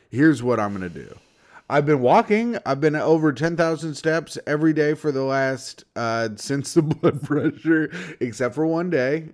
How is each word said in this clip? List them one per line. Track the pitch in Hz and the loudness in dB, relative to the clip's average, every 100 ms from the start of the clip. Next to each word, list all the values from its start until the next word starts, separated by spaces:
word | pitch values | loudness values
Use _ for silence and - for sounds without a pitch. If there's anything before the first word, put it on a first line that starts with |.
| - | -6
here's | 120 160 127 | 2 4 4
what | 123 113 | 2 0
I'm | 101 | 0
gonna | 101 90 | -4 -8
do. | 73 52 - _ _ _ - - | -10 -16 -20 _ _ _ -18 -2
I've | 143 147 | 0 2
been | 143 | 4
walking. | 123 196 226 208 240 226 - | 6 4 4 0 0 -4 -4
I've | 139 | 0
been | 156 151 | 0 2
over | 120 160 151 | 2 4 2
ten | 127 165 165 | 0 -2 0
thousand | 165 156 160 | 0 -2 -6
steps | 139 160 160 - 147 - | -4 -2 -2 -4 -10 -4
every | 147 160 | 2 2
day | 156 151 | 4 2
for | 151 151 | 0 -2
the | 135 | -2
last, | 135 135 135 127 - - - | 0 0 0 -4 -10 -18 -12
uh, | - 117 113 117 | -6 -2 -2 -2
since | 104 - 139 135 | -4 -4 -4 0
the | 170 | 2
<laughs> | |
blood | 151 160 165 143 | 2 0 0 -2
pressure, | 147 147 151 - 160 160 147 175 175 - | -2 0 0 -2 0 2 0 -6 -12 -8
except | 123 107 123 139 | -6 -4 -4 -2
for | 160 | -2
one | 165 180 | -2 -2
day. | 151 127 160 160 | 0 0 -2 -6